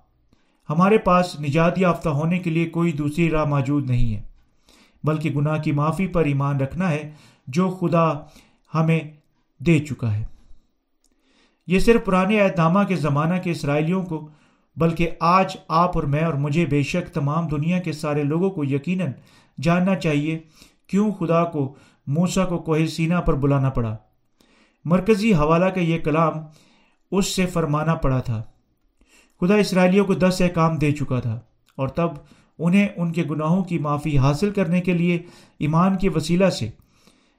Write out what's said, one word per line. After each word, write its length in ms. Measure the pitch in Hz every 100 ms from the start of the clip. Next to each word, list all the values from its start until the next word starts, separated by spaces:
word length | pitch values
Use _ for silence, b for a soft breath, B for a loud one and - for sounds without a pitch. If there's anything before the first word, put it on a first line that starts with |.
| _ _ _ _ _ _ -
ہمارے 280 | 156 196 220
پاس 420 | 190 180 180 147
نجات 380 | 147 160 170 180
یافتہ 300 | 180 - 165
ہونے 300 | 143 165 180
کے 120 | 175
لیے 160 | 160 160
کوئی 260 | 165 170
دوسری 380 | 143 147 160 165
راہ 140 | 156
موجود 460 | 147 143 131 147 127
نہیں 240 | 120 117
ہے، 180 | 104 - - _ b b b b b
بلکہ 260 | 147 156 156
گناہ 320 | 139 151 156
کی 100 | 156
معافی 340 | 143 156 151 185
پر 180 | 175
ایمان 320 | 147 139 139 143
رکھنا 340 | 135 156 185
ہے 200 | 147 151 B B B -
جو 240 | 156 185
خدا 420 | 180 170 165 165 147 b b b b _
ہمیں 260 | 156 160 160 151 - _ _ _ -
دے 200 | 143 156
چکا 380 | 151 120 117 107
ہے۔ 80 | - - - - _ _ _ _ _ _ _ _ _ _ -
یہ 120 | 185
صرف 260 | 240 226
پرانے 360 | 214 185 190 214
عہد 180 | 190 170
نامہ 260 | 160 196 185
کے 80 | 170
زمانہ 380 | 147 139 160 180
کے 60 | 180
اسرائیلیوں 540 | 156 143 147 156 190
کو، 240 | 175 156 156 b b b b 139
بلکہ 340 | 165 165 170 -
آج 360 | 165 190 190 - -
آپ 280 | 160 175 165
اور 80 |
میں 160 | 143 147
اور 140 | 165
مجھے، 320 | 139 147 160 156
بے 160 | 147
شک 320 | 139 175 175
تمام 340 | 160 143 160 160
دنیا 300 | 147 160 180
کے 140 | 170
سارے 300 | 147 151 147
لوگوں 280 | 143 165 196
کو 140 | 190
یقیناً 480 | 139 139 175 185 151 - b b b -
جاننا 320 | 160 180 185
چاہیے 440 | 185 165 147 156 160 b b b b _
کیوں 260 | 196 214
خدا 320 | 196 160 165
کو 300 | 170 156 127 b b b -
موسیٰ 420 | 147 180 190 180
کو 100 | 170
کوہ 280 | 160 160 156
سینا 340 | 165 165 175
پر 140 | 170
بلانا 360 | 143 139 139 131
پڑا۔ 260 | 127 110 113 _ _ _ b b b b b
مرکزی 500 | 147 180 185 208 226
حوالہ 300 | 165 151 165
کا 160 | 185 185
یہ 180 | 165 165
کلام 340 | 156 156 160 156 156 b b b b b _
اس 160 | 190 196
سے 200 | - 180
فرمانا 480 | 165 151 147 156
پڑا 260 | 160 139 127
تھا۔ 220 | 123 110 - _ _ _ _ _ b b b _
خدا 140 | 180
اسرائیلیوں 500 | 208 196 185 180 196
کو 100 | 190
دس 280 | 160 185 180
احکام 320 | 175 165 160 156
دے 160 | 147
چکا 280 | 147 131 123
تھا 200 | 117 117 - _ _ -
اور 120 | 131
تب 200 | 170 170 147 b b b -
انہیں 300 | 165 196 202 -
ان 160 | 170
کے 120 | 170 143
گناہوں 340 | 151 156 185
کی 140 | 185 165
معافی 400 | 147 147 160 143
حاصل 320 | 135 143 208
کرنے 300 | 202 170 180
کے 120 | 180
لیے 300 | 175 175 170 B B B -
ایمان 400 | 147 160 190 190
کے 100 | 190
وسیلہ 420 | 156 156 175 190
سے 200 | - 107 - b b b b b